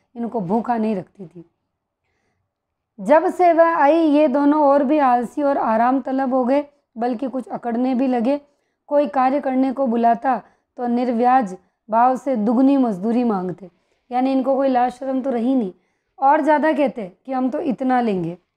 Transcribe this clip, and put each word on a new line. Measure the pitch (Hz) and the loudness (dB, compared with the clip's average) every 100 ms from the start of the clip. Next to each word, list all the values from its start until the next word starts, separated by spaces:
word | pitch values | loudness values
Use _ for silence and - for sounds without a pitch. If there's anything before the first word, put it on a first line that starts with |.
| _ 240 | _ -10
इनको | 226 240 | -8 -6
भूखा | 170 226 226 233 | -2 -2 -2 -2
नहीं | 220 202 | -2 -4
रखती | 160 - 180 | -8 -16 -20
थी। | 175 165 _ _ _ _ _ _ _ _ _ _ _ _ _ _ - | -20 -20 _ _ _ _ _ _ _ _ _ _ _ _ _ _ -10
जब | 190 302 359 | 2 2 2
से | - 359 | 2 2
वह | 320 330 330 | 4 2 4
आई, | 285 330 | 2 4
ये | 320 285 302 | 4 4 2
दोनों | 269 285 302 | 2 2 2
और | 285 285 | 4 2
भी | 269 302 | 2 2
आलसी | 269 240 240 - | 2 2 -2 -4
और | 285 277 | -2 0
आराम | - 220 240 269 | 0 0 0 0
तलब | 262 262 269 | -2 -4 -2
हो | 262 | -2
गए, | 240 277 285 _ _ 226 | 0 0 -2 _ _ -8
बल्कि | 240 226 269 | -6 -4 -6
कुछ | 262 233 | -8 -10
अकड़ने | 220 240 233 254 | -10 -6 -4 -2
भी | 254 269 | 0 0
लगे। | 254 233 285 - _ _ _ _ | 0 0 -2 -6 _ _ _ _
कोई | 294 294 | 0 0
कार्य | 277 254 285 | 0 0 0
करने | 277 262 269 | -2 -2 -2
को | 269 277 | -2 -2
बुलाता | 233 233 233 277 233 - _ _ - | 0 2 0 -2 -4 -6 _ _ -10
तो | 247 | -4
निर्व्याज | 240 254 233 247 262 202 185 _ _ - | -2 -2 0 2 2 0 -6 _ _ -4
भाव | 220 247 254 | 0 2 0
से | - 247 | -2 -2
दुगनी | 208 233 269 277 | 0 2 4 2
मजदूरी | 247 185 208 233 | 0 -2 -2 0
मांगते, | 240 202 185 175 180 _ _ _ _ | 0 -2 -4 -10 -14 _ _ _ _
यानी | 247 262 | -2 0
इनको | 269 254 | 0 0
कोई | 269 277 | 0 0
लाज | 254 247 | 2 0
शर्म | 247 269 269 | -2 -6 -4
तो | 269 | -2
रही | 240 233 | -2 0
नहीं, | 269 196 - _ _ _ _ | 0 -2 -8 _ _ _ _
और | 277 302 | 2 2
ज़्यादा | 294 302 302 | 4 2 2
कहते | 285 277 240 185 - - | 0 -2 -2 -12 -14 -10
कि | |
हम | 262 254 | -4 -2
तो | 294 | -2
इतना | 339 220 254 254 | -4 -4 0 0
लेंगे। | 233 190 165 175 _ | 0 -2 -4 -8 _